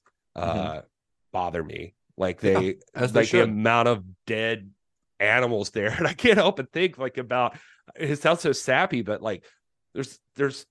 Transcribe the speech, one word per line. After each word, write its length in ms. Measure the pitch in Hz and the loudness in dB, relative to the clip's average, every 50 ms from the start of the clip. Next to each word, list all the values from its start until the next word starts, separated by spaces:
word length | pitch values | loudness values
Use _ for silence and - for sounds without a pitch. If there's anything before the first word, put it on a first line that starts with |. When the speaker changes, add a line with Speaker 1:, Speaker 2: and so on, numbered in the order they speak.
| _ _ _ _ _ _ - | _ _ _ _ _ _ -10
Speaker 1:
uh, 160 | - 85 85 80 | -6 -4 -4 -2
Speaker 2:
Mm-hmm. 240 | 82 82 78 78 76 - _ _ _ _ _ _ _ _ _ | -2 -4 -6 -8 -10 -14 _ _ _ _ _ _ _ _ _
Speaker 1:
bother 320 | - 92 90 85 82 87 78 | -6 -6 -4 -4 -4 -6 -8
me. 300 | 76 78 78 82 - - _ _ _ _ | -8 -10 -14 -14 -16 -18 _ _ _ _
Like, 260 | - 95 92 90 - | -4 -4 -4 -2 0
Speaker 2:
Yeah, 180 | - 98 95 95 | 0 2 2 2
Speaker 1:
they, 140 | 92 95 92 - _ _ - | 2 -2 -4 -6 _ _ -6
Speaker 2:
as 180 | 131 123 120 | -4 -2 2
they 80 | 107 117 | 2 2
Speaker 1:
like, 100 | 113 110 | 4 4
the 80 | - 117 | 4 4
Speaker 2:
should. 100 | 117 110 | 4 4
Speaker 1:
amount 400 | 107 107 110 113 117 117 117 120 | 2 0 2 4 4 4 4 4
of 160 | 120 101 90 92 92 _ _ | 2 0 -4 -10 -20 _ _
dead 440 | - 110 110 113 113 113 104 98 98 - _ _ _ _ _ _ _ _ - | -6 -4 -2 -2 -2 -4 -6 -8 -14 -20 _ _ _ _ _ _ _ _ -2
animals 520 | 101 107 113 123 127 120 117 101 101 - | 0 2 2 2 2 2 0 -2 -4 -4
there. 200 | - 110 101 110 | -4 -2 -2 -2
<laughs> 60 | 143 - | -2 -2
And 80 | 165 | -2
I 60 | 147 | -2
can't 240 | - - - 240 202 | -2 2 4 4 6
help 200 | 202 160 190 196 | 6 4 2 2
but 140 | - 131 - | -2 -6 -6
think, 280 | - 160 185 180 147 127 | -4 -2 -2 -2 -2 -4
like, 180 | 131 123 - | -8 -6 -6
about, 400 | 131 127 110 123 127 123 117 - - - - _ _ _ - - | -6 -6 -2 0 0 0 0 -2 -8 -18 -20 _ _ _ -18 -10
it 240 | - 156 139 147 143 | -6 -4 -4 -2 2
sounds 200 | - 156 170 170 | 2 2 2 2
so 120 | - 151 | 2 0
sappy, 480 | 127 - - - 127 147 185 190 151 120 | 0 0 0 2 2 4 2 2 0 -2
but, 200 | 101 101 107 - | -2 -2 -4 -4
like, 220 | - 110 98 - - - _ _ _ _ _ _ _ _ - | -4 -6 -6 -8 -10 -18 _ _ _ _ _ _ _ _ -10
there's, 260 | - 135 - - - _ _ _ | -10 -10 -10 -12 -20 _ _ _
there's 300 | 135 143 135 131 - - _ | -2 -2 -2 -2 -6 -16 _